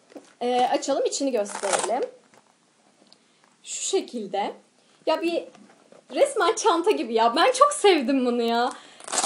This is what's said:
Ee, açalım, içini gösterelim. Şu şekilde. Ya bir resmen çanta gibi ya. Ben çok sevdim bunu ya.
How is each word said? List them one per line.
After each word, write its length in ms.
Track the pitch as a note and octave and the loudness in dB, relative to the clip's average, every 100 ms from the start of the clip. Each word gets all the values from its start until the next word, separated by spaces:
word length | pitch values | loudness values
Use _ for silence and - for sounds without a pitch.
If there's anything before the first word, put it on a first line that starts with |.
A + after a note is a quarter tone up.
| _ - - - | _ -20 -20 -6
Ee, 200 | B3 B3 | -2 0
açalım, 440 | B3 C#4+ C#4+ C#4 | 2 0 -2 -2
içini 260 | B4 - C#4 | -2 -2 -2
gösterelim. 800 | A#3 G3+ - G3+ - F#3+ A#3+ B4 - _ _ _ _ _ _ _ _ _ _ _ _ _ _ | -2 -4 -6 -4 -2 -2 -4 -6 -10 _ _ _ _ _ _ _ _ _ _ _ _ _ _
Şu 200 | - - | -14 -10
şekilde. 720 | - G4 - A#3+ G3 G3 G#3+ - _ _ _ _ - | -4 -4 -4 -8 -8 -6 -6 -8 _ _ _ _ -2
Ya 160 | D#4 | -2
bir 220 | E4+ E4+ - - - _ _ - - | -2 -4 -6 -14 -20 _ _ -20 -8
resmen 400 | C4 C#5+ - E4+ | 0 0 2 0
çanta 360 | - G#4+ E4 E4+ | 2 2 2 2
gibi 240 | C#4+ A3+ | 0 0
ya. 220 | A3+ A3+ D4+ | 2 2 4
Ben 160 | G4+ | 2
çok 200 | B4+ D5 | 6 4
sevdim 540 | D5 G4+ E4 A#3+ C4+ B3 | 6 4 4 2 0 0
bunu 160 | A#3+ | 0
ya. 300 | A#3 A#3 B3 - - - - - | 0 0 -2 -4 -16 -20 -10 -6